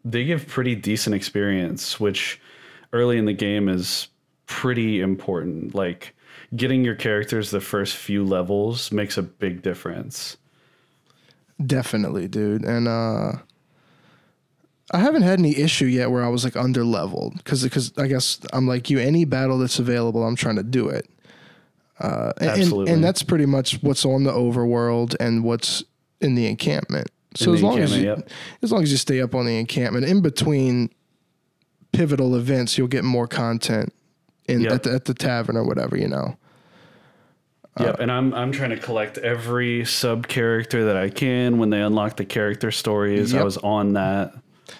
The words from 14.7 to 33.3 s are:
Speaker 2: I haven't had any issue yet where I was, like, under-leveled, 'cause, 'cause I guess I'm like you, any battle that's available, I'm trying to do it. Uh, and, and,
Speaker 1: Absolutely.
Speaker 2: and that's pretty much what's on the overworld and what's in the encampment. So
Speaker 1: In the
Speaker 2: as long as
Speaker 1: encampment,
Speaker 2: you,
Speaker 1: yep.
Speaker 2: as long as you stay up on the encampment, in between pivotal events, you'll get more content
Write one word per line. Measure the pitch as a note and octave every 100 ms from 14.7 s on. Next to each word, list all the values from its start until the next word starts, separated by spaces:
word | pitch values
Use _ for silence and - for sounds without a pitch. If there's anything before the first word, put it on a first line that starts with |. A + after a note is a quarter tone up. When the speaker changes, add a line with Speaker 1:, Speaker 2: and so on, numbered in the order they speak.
| _ -
Speaker 2:
I | F3
haven't | A#3+ D#4
had | F3+ F#3+
any | D#3+ C#3
issue | D#3 - C3
yet | B2+ B2
where | B2
I | A#2+
was, | B2
like, | B2 -
under-leveled, | B2+ B2 A#2 G#2+ E2 F#2 G1+ -
'cause, | - C3+ B2+
'cause | - A#2+ -
I | C#3
guess | C3 - - -
I'm | C3+ B2+
like | B2+ A#2+
you, | C#3
any | B2 E3 D#3+
battle | C3 C3+ C3
that's | B2+ -
available, | B2 A#2+ A#2 A2+
I'm | A2+ A#2+
trying | - G#2+
to |
do | A2 B2+ A2
it. | C3+ - _ - - - - _ _ _ -
Uh, | E3+ A1+ A1+ -
and, | -
and, | G#2+
Speaker 1:
Absolutely. | F3+ G3+ F#3+
Speaker 2:
and | E3
that's | D#3+ F#3+
pretty | - E3+ C#3
much | C#3 B2+ C3
what's | C#3+ C#3 C#3
on | C3+
the | C#3
overworld | B2 A#2+ A#2+ A#2+ A#2+ A#2 A#2 A#2 -
and | A#2 A2+
what's | A2+ A#2 - - - _ _ _
in | C#3+ B2
the | A2
encampment. | A2+ - D3 - D2 - - _ -
So | -
Speaker 1:
In |
the | -
Speaker 2:
as |
long | G3+ A#3
as | D3+
Speaker 1:
encampment, | A#2+
Speaker 2:
you, | G2 G#2+ -
Speaker 1:
yep. | - - -
Speaker 2:
as | A3+
long | A3+
as | D3+
you | C3+
stay | - C3
up | B2+
on | B2+ A#2+
the | A2+
encampment, | A#2 - A#2+ A#2+ C3
in | G3
between | E3+ C#3 D#3 C#3+ C3 B2 A#2 - _ _ _ _ _ _ _ _ _
pivotal | - D#3+ C#3 C3 B2
events, | A#2+ C3+ A#2+ -
you'll | B2+
get | C3
more | B2+ B2
content | A#2+